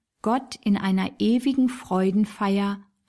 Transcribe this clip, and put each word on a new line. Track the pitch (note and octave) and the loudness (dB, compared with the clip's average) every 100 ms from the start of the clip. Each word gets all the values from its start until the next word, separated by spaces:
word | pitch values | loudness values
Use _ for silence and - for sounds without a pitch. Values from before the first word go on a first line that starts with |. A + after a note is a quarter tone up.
| _ _ | _ _
Gott | G#3+ B3+ C4 - | -2 -2 -4 -6
in | - G3+ | 0 0
einer | F#3+ F#3+ F#3+ - | 2 0 -2 -2
ewigen | G#3 A#3+ C#4 C4+ B3+ | 0 2 2 2 0
Freudenfeier | B3+ - F#3 F#3+ G3 G#3 - G3+ G3 G3+ G3+ - _ | 0 -4 0 2 2 0 -2 -2 0 0 -4 -12 _